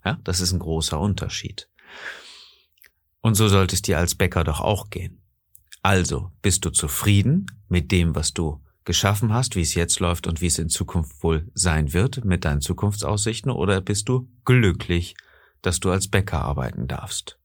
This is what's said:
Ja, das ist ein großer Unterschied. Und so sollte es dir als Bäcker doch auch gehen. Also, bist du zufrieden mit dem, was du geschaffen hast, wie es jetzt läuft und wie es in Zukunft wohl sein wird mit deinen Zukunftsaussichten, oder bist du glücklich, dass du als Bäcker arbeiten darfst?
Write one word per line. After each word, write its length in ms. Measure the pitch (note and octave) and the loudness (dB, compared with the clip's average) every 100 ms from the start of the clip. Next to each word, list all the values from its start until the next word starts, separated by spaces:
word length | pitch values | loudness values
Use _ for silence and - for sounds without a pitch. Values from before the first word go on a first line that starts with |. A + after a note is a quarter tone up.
Ja, 140 | F#2+ E3 | -4 -4
das 160 | - F2+ | -4 -2
ist 140 | F2+ | 0
ein 60 | F2+ | -2
großer 400 | F2 D#2+ D#2 D#2 | -2 -2 -2 -2
Unterschied. 680 | G2+ G2 - - - - - _ - - - - - - - _ _ _ - _ _ _ | -2 -2 -4 -8 -10 -14 -18 _ -20 -16 -14 -16 -20 -20 -20 _ _ _ -20 _ _ _
Und 140 | A2+ G2+ | 2 4
so 120 | G#2+ | 6
sollte 280 | G2 F#2+ F2+ | 6 6 0
es 60 | |
dir 160 | - D#2+ | 0 0
als 180 | F2 - | 0 0
Bäcker 280 | F#2 - | 0 2
doch 180 | - D2 | 0 0
auch 280 | - G2+ - | 0 0 -2
gehen. 320 | - F2+ - _ _ _ - _ - | -10 -10 -12 _ _ _ -20 _ -2
Also, 500 | F#2+ F#2+ E2+ C#2+ F#2 - | 2 4 2 -2 -6 -4
bist 240 | G#2 F2 E2+ | 0 0 0
du 60 | |
zufrieden 760 | - D2 - G#2 G2+ G#2+ E3+ G3 - _ | -2 -2 -2 2 4 4 2 -2 -14 _
mit 240 | F2+ D#2 | -2 2
dem, 240 | F#2 E2+ D#2+ | 2 2 0
was 180 | D#2 | -2
du 300 | - D#2+ D2+ - _ - | -2 -4 -6 -14 _ -4
geschaffen 480 | F2 G2+ G#2 A#2 | 0 2 2 2
hast, 220 | A2+ C3 F#2 | 2 0 -2
wie 60 | |
es 140 | D#2+ - | -2 0
jetzt 240 | E2 - | 0 0
läuft 260 | F2+ F2 F2 | 0 -2 -4
und 160 | E2 | -2
wie 60 | F2 | -2
es 100 | - | -2
in 120 | D#2 | -2
Zukunft 520 | - D#2 F2 D2+ - | -4 -2 -2 -4 -2
wohl 300 | E2 D#2 E2 | 0 0 -2
sein 400 | - F2 D#2 D2 | -2 0 2 2
wird 320 | E2 B2+ C3+ G#2 | 2 0 -2 -2
mit 180 | F2 | 0
deinen 180 | D#2+ C#2+ | 0 -2
Zukunftsaussichten, 920 | - F2+ G#2 G#2 - G#2 A2 G#2+ C3+ | -2 -2 -2 -2 -2 -2 -2 -2 -4
oder 300 | - F#2+ F#2+ | -2 0 0
bist 280 | F#2+ G#2 - | 0 -4 0
du 180 | B2+ B2+ _ - | -2 -2 _ 2
glücklich, 680 | B2+ G#2+ E2 - F2 F2 - _ _ _ _ | 4 4 2 0 -2 -2 -12 _ _ _ _
dass 180 | F#2+ F2 | -4 0
du 120 | F#2+ | 0
als 160 | F#2 G2+ | 0 2
Bäcker 340 | G2+ F#2+ D2+ | 0 0 -4
arbeiten 460 | C2 C2+ B1 - B1+ | -2 -4 -4 -6 -6
darfst? 500 | - - - - - | -6 -8 -12 -12 -20